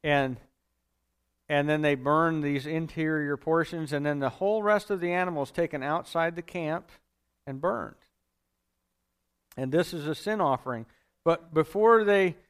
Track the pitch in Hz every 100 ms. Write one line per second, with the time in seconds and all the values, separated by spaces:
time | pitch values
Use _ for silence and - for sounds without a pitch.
0 | 156 143 135 123 - _ _ _ _ _
1 | _ _ _ _ _ 147 147 151 151 139
2 | 131 156 165 160 147 143 143 160 165 -
3 | 156 156 147 139 - 165 156 170 156 143
4 | 147 143 135 - 190 220 208 208 - 196
5 | 175 175 180 160 139 - 170 147 135 160
6 | - 165 165 170 170 190 156 165 - -
7 | _ _ _ _ - 135 165 196 78 -
8 | _ _ _ _ _ _ _ _ _ _
9 | _ _ _ _ _ - 131 156 170 170
10 | 147 151 - 214 160 131 - 120 110 _
11 | _ _ - 165 - 160 156 196 220 226
12 | 208 202 185 -